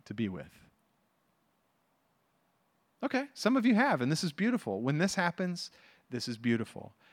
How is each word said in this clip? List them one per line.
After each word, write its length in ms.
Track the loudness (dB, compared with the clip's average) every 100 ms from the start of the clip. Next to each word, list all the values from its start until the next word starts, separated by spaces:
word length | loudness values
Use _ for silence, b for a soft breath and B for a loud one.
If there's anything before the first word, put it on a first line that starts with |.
| -10
to 80 |
be 160 | -4 -2
with? 220 | -4 -12 -18 -20 _ _ _ _ _ _ _ _ _ _ _ _ _ _ _ _ _ _ _ _ _ _ _
Okay, 220 | -4 -2 -4
some 240 | -2 2 4
of 80 | 4
you 100 | 4
have, 260 | 4 2
and 100 | 2
this 120 | 0
is 80 | -2
beautiful. 500 | -2 0 0 -2 -2
When 160 | 0 2
this 160 | 0
happens, 580 | 2 -2 -2 -4 -6 -10 b b b _
this 180 | -8 -6
is 100 | -2
beautiful. 560 | 2 2 0 -10 -16 -20 b